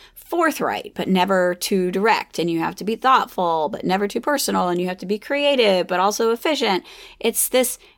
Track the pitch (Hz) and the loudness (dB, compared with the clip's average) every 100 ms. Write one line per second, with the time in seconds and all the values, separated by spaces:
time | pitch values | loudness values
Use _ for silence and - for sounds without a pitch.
0 | - - - 339 330 - 143 104 - - | -20 -20 -6 0 0 0 -2 -4 -6 -6
1 | - 190 180 190 180 180 - 196 180 185 | 0 2 2 2 2 0 -2 0 0 0
2 | 220 190 - - 170 165 165 180 185 220 | 2 0 -2 -4 -2 -2 -2 -4 -6 -2
3 | 254 254 - - 175 165 151 - - 185 | 2 2 2 -2 0 0 -2 -4 -2 -2
4 | 202 240 302 381 - 190 185 175 180 185 | -2 -4 -2 -2 0 0 0 0 -2 -6
5 | 180 208 - 285 285 277 220 185 180 180 | -6 -6 -4 -2 2 2 4 2 0 0
6 | 196 208 226 233 339 285 226 190 - - | 0 0 0 0 0 0 0 -2 -4 -18
7 | - - 233 233 - 254 247 - - | -20 -6 -4 -2 0 2 0 -4 -16